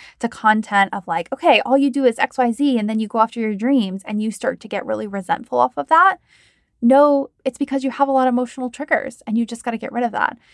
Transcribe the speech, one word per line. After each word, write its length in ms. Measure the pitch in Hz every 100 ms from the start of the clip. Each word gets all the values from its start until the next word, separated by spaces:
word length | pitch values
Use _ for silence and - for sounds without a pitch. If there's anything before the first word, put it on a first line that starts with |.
| - -
to 100 | 233
content 640 | - 214 214 - 202 190
of, 140 | 202 180
like, 240 | 170 -
"Okay, 280 | 269 339 220
all 160 | - 277
you 120 | 277
do 160 | 277 262
is 140 | 226
X, 180 | - -
Y, 140 | 240
Z, 260 | 226 285 240
and 120 | 208
then 100 | 220
you 80 | 214
go 120 | 226
after 200 | 226 240
your 160 | 220 196
dreams," 480 | 240 277 190 190 -
and 160 | 208
you 100 | 220
start 280 | 190 214 175
to 80 | 208
get 180 | 202 -
really 220 | 214 214
resentful 500 | 196 190 - 226 247
off 200 | 254 -
of 100 | 277
that, 300 | 320 381 359 _ _ _ _ _ _
no, 480 | 240 277 294 277 277 _
it's 140 | 262 -
because 260 | 277 269
you 80 | 262
have 160 | - 277
a 40 |
lot 160 | 269 254
of 60 |
emotional 360 | 247 247 - 254
triggers 520 | 247 294 311 - - -
and 100 | 220
you 80 | 220
just 180 | 233
gotta 140 | 240 226
get 140 | -
rid 120 | 226
of 80 | 240
that. 260 | 208 - 233 _